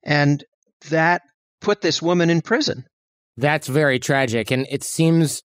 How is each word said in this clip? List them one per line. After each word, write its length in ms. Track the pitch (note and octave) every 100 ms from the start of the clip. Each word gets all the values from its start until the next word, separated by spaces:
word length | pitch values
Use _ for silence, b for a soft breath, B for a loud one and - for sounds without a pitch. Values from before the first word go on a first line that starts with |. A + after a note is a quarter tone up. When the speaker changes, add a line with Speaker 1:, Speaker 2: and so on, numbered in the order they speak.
| -
Speaker 1:
And 380 | D3 C#3+ C#3+ - _ _ _ -
that 320 | D#3+ D#3+ F3 _ _ _ _
put 180 | - G#3
this 200 | F3 D3+
woman 280 | E3 F3+ E3+
in 120 | E3+
prison. 440 | - A#3 D4 - - _ _ _ _ -
Speaker 2:
That's 300 | C#3 D3 C#3
very 320 | C3+ D3+ B2+
tragic. 520 | - C#3 C3 A#2 G#2+
And 160 | B2+ C3
it 140 | C3+
seems 580 | - - E3 E3 D#3 - _